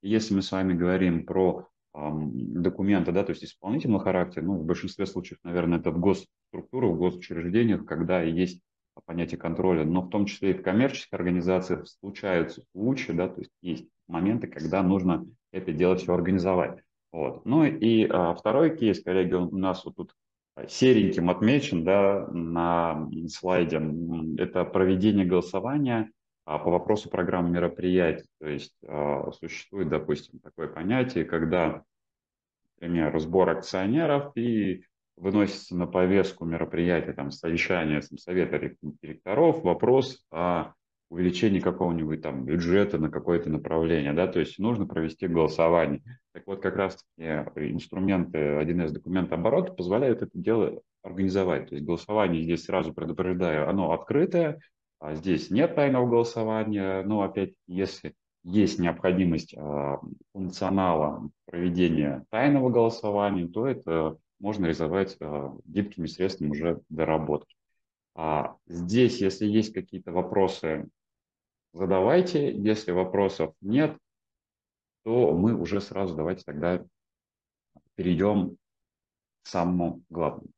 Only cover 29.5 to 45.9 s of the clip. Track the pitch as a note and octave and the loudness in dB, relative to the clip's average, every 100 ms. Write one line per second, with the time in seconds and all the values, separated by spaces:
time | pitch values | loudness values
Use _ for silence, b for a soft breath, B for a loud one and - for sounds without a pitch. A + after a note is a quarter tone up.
29.5 | - - G2 E2+ D2+ - D2 - - - | -14 -12 -6 -2 -2 0 -4 -4 -20 -20
30.5 | - D#2 D#2 F2 B2+ B2+ F2 D#2 E2 D#2+ | -10 -10 -6 -2 0 0 0 -2 0 2
31.5 | F2+ D#2+ C#2 _ _ _ _ _ _ _ | 2 0 -2 _ _ _ _ _ _ _
32.5 | _ _ _ E2+ E2+ D2+ D#2+ D#2 F#2 F2 | _ _ _ -2 0 2 0 0 4 4
33.5 | D#2+ - F#2+ F#2+ C3+ E3 C#3+ C#3+ - A#2+ | 2 -2 -4 0 0 2 0 -2 -4 -2
34.5 | A2 G2 F#2 _ _ _ _ F2+ G#2 G2+ | 0 0 -4 _ _ _ _ 0 2 2
35.5 | - - F2+ E2+ F#2 F#2 G2 F#2 - E2 | 0 -8 -4 -2 2 4 4 2 -2 -6
36.5 | E2 E2 E2 F2 E2+ - D#2 C#2+ C#2+ E2 | -4 -4 0 2 2 0 -6 -8 -8 -4
37.5 | E2 - F2+ D#2+ D2+ - C#2+ - F2+ E2 | -2 0 0 0 -2 -4 -14 -4 0 0
38.5 | D2 C#2+ - D2+ - D#2 - - G#2+ E3 | 0 -4 -8 -14 -12 -14 -12 -4 2 4
39.5 | D#3+ D#3+ E2+ A2+ C3 C3 - _ D#2+ F2+ | 4 0 2 4 4 2 -6 _ -4 0
40.5 | F2 - _ _ _ _ E2+ F2+ F2 A2 | 0 -4 _ _ _ _ 0 0 2 2
41.5 | G2 F2+ E2+ F2 E2+ D#2 D#2 D2+ C#2 C2 | 2 0 0 -2 0 -2 -4 -6 -6 -2
42.5 | E2+ E2+ F#2+ G2+ F2 D#2 D2+ E2 E2+ E2 | -2 2 4 4 0 -2 -4 0 0 0
43.5 | D#2 - D#2+ E2 E2 C#2+ D2 F2+ F2+ D2+ | -4 -2 0 2 0 0 0 0 0 -2
44.5 | - G#2 A#2 F#2+ - D#2+ - F#2 E2 D#2 | -2 -2 -2 -2 -2 -4 -4 -2 2 2
45.5 | D2+ E2 E2+ D2+ | 4 4 4 2